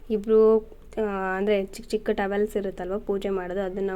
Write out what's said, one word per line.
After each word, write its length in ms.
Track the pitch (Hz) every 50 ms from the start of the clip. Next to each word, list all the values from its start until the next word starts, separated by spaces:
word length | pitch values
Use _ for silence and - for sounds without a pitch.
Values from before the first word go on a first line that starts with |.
| - -
ಇಬ್ರು, 680 | 220 208 196 226 220 220 220 220 220 220 220 - - - - - - 220 220
ಆ, 320 | 208 196 190 190 185 185
ಅಂದ್ರೆ 280 | 190 202 208 208 196 190
ಚಿಕ್ಕ 260 | - - - - -
ಚಿಕ್ಕ 200 | - 214 - -
ಟವೆಲ್ಸ್ 460 | 208 214 202 190 202 202 208 208 -
ಇರುತ್ತಲ್ವ 420 | 208 196 190 190 - 180 180 190 214
ಪೂಜೆ 300 | - - 202 196 196 196
ಮಾಡೋದು, 340 | 196 190 180 180 180 196 196
ಅದನ್ನ 280 | 185 185 202 196 196 190